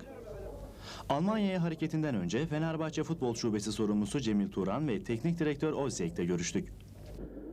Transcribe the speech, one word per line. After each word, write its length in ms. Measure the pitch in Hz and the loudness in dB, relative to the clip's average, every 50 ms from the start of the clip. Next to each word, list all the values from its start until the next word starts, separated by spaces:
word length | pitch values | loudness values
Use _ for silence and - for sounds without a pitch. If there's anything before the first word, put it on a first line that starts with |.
| - - - - - - - - - - - - - - - - - - - - - - | -8 -12 -14 -12 -12 -10 -10 -10 -10 -10 -10 -10 -12 -12 -14 -14 -14 -12 -12 -8 -2 0
Almanya'ya 540 | 139 147 175 202 220 220 202 196 185 180 165 | 0 2 4 4 4 4 2 2 2 2 2
hareketinden 520 | 170 160 156 160 156 165 160 156 151 127 | 0 0 0 -2 0 2 2 2 2 2
önce 320 | 101 90 85 92 120 160 | 0 0 2 2 2 2
Fenerbahçe 560 | 170 147 151 160 165 160 156 160 156 156 156 151 | 0 0 0 0 0 0 -2 -2 -2 -2 -2 -2
Futbol 320 | 151 165 - 127 120 113 | -2 0 0 2 0 0
Şubesi 380 | 117 - 117 104 107 101 110 104 | 2 2 2 2 2 0 0 0
sorumlusu 480 | - 110 101 104 104 104 101 - 147 | 2 2 4 4 4 2 2 0 0
Cemil 300 | 123 110 107 101 101 98 | 2 4 4 4 4 2
Turan 380 | - - 95 92 101 135 156 147 | 2 0 0 2 2 0 0 0
ve 140 | 107 95 - | 0 0 0
teknik 360 | - 117 113 117 170 165 170 | -2 -2 0 2 0 2 2
direktör 340 | 160 151 143 139 156 156 143 | 2 2 2 2 0 0 2
Ozek'le 540 | - 143 127 - - - 165 170 - 180 | 2 0 0 0 0 -2 -2 0 0 2
görüştük. 460 | 175 180 170 170 - - - - - - - - - - - - - - - - - - - - - | 2 2 2 0 0 0 0 -2 -2 -6 -14 -16 -16 -16 -16 -14 -12 -12 -12 -12 -12 -12 -12 -12 -12